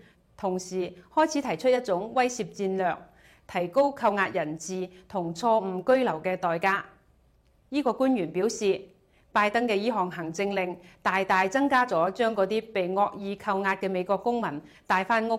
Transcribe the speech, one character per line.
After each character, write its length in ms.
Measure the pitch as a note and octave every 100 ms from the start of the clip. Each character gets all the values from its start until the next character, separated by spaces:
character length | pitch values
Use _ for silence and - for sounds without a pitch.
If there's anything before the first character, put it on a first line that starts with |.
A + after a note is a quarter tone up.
| - _ _ -
同 200 | G3 F#3
時 320 | F#3 F#3 F3+ - -
開 180 | - D#4+
始 100 | D#4+
提 140 | C4+ E3
出 120 | C4
一 100 | B3
種 320 | B3 F3+ G#3+
威 120 | B3+ B3
懾 180 | B3 F3
戰 300 | - G3 F#3+
略， 180 | F3+ D#3 - _ - _ -
提 220 | F#3 F3
高 220 | C4 C#4
扣 240 | C#4 A#3
押 120 | G3+ F#3+
人 300 | F#3+ D3+ D#3+
質 300 | - F#3 F3+ - -
同 280 | G3+ E3+
錯 280 | E3+ A#3+ A3 F#3+ F#3
誤 100 | F#3
居 80 | C4
留 100 | A#3+ D#3
嘅 120 | F3+ F#3
代 200 | F3 E3+
價。 220 | F#3+ F#3+ - - _ _ _ _ _ _ _
呢 140 | C#4
個 100 | C#4
官 240 | A3 C4 B3+
員 160 | D#3+
表 160 | E3 G#3+
示， 320 | A#3 G#3 F#3 - _ _ _ _
拜 180 | A3 G#3
登 180 | A3+ A#3+
嘅 80 | G3+
呢 100 | A3
項 220 | A3 F3+
行 220 | E3 D#3+
政 240 | E3 G3+ G3
令 180 | F#3 F3 - -
大 200 | - F#3+
大 220 | F#3+ F#3+ G3
增 220 | C4+ C#4
加 160 | C4
咗 260 | B3 F3 F3
將 220 | G3 A3+
嗰 120 | G#3+ F#3+
啲 260 | A3 A3
被 160 | G#3+ F3
惡 260 | F#3+ G3+ -
意 180 | G3 G3
扣 240 | - G3
押 160 | G3 F#3+
嘅 100 | F#3+
美 160 | F#3
國 140 | F3+ F#3+
公 240 | A#3+ A#3+
民 220 | G3+ C#3+ - - -
帶 180 | F#3+
返 240 | F#3+ A3+
屋 80 | A3+